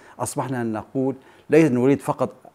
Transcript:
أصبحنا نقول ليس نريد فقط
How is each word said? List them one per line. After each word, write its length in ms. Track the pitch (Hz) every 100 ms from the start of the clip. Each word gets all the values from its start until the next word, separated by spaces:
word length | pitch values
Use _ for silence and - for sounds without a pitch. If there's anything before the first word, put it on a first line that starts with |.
| - -
أصبحنا 440 | 123 - 131 127
نقول 520 | 117 107 98 135 131 131 _ _ -
ليس 220 | 151 160
نريد 280 | 123 127 139
فقط 280 | - 143 127 - -